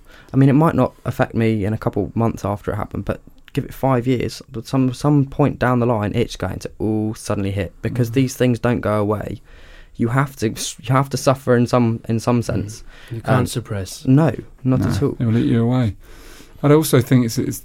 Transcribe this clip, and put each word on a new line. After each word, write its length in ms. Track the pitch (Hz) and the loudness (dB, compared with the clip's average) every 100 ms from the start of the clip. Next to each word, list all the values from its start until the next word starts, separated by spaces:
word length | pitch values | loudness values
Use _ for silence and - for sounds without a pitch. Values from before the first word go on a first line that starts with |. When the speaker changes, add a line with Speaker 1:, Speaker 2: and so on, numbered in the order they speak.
| - - - | -20 -20 -4
Speaker 1:
I 40 | 131 | 4
mean, 120 | 135 | 6
it 60 | |
might 200 | 135 160 | 6 4
not 180 | - 127 - | 2 0 -2
affect 300 | - - - | -8 -4 -2
me 300 | - 113 110 | 0 0 0
in 80 | 98 | -2
a 60 | 107 | -2
couple 320 | 120 104 92 107 | -4 -2 -4 0
months 280 | 113 - | -2 -2
after 280 | 98 101 - | -4 -6 -6
it 40 | 104 | -6
happened, 280 | - 107 | -6 -8
but 160 | 101 - - - - | -6 -8 -10 -20 -10
give 120 | - | -8
it 80 | - | -8
five 340 | - 135 127 120 | -4 0 0 0
years, 360 | 123 110 - - | 0 -2 -8 -14
but 160 | 127 - | -14 -4
some, 260 | 135 127 | 0 0
some 340 | 123 147 147 139 | 0 2 2 2
point 320 | - 143 - | 2 0 2
down 180 | 120 123 | 0 2
the 80 | 120 | 0
line, 260 | 110 104 | 0 0
it's 200 | 120 - - | -2 -2 -4
going 220 | 92 - | -8 -8
to 100 | - - | -12 -6
all 360 | 107 107 107 | -4 -2 -4
suddenly 380 | 110 - 104 98 | -6 -6 -4 -2
hit, 200 | 98 85 - | -4 -6 -6
because 280 | 110 117 117 | -6 -2 0
Speaker 2:
Mm. 40 | |
Speaker 1:
these 220 | 127 127 - | 2 0 2
things 220 | 127 117 | 0 2
don't 220 | 120 113 | 0 0
go 180 | 101 107 | 0 0
away. 420 | 104 104 - 101 - - - - - | 0 -2 -4 -10 -14 -20 -20 -20 -14
You 140 | - 113 | -4 -2
have 260 | 135 139 - | 0 -2 -2
to, 120 | 110 | -4
you 440 | - - - - | -4 -10 -8 0
have 160 | 131 135 | 0 0
to 60 | 127 | -2
suffer 400 | - 131 - 123 | 0 0 2 2
in 100 | 120 | 4
some, 340 | 123 117 113 - | 2 2 0 -2
in 100 | 113 | -2
some 220 | 123 120 | 0 0
Speaker 2:
Mm. 40 | |
Speaker 1:
sense. 380 | 113 110 101 110 - - - | 0 -4 -4 -10 -18 -20 -14
Speaker 2:
You 100 | 113 | -8
can't 180 | - 127 | 0 2
Speaker 1:
Um, 80 | 127 | 0
Speaker 2:
suppress. 580 | 123 - 104 92 - | -4 -6 -8 -8 -6
Speaker 1:
No, 300 | - 135 156 - - - | 2 4 4 0 -8 -6
not 160 | 131 131 | -2 0
Speaker 3:
No, 80 | 101 | 0
Speaker 1:
at 140 | 98 | 0
all. 140 | 139 - | -2 -2
Speaker 3:
it 60 | |
will 140 | 117 117 | 0 2
eat 80 | 131 | 2
you 160 | 117 | 2
away. 340 | 117 127 113 - - - - - - - | 2 2 0 -4 -12 -20 -20 -20 -20 -4
I'd 100 | 143 | 4
also 280 | 151 156 131 | 4 4 2
think 240 | - 127 | 4 2
it's, 140 | 117 120 | 2 -2
it's, 240 | - - | -4 -6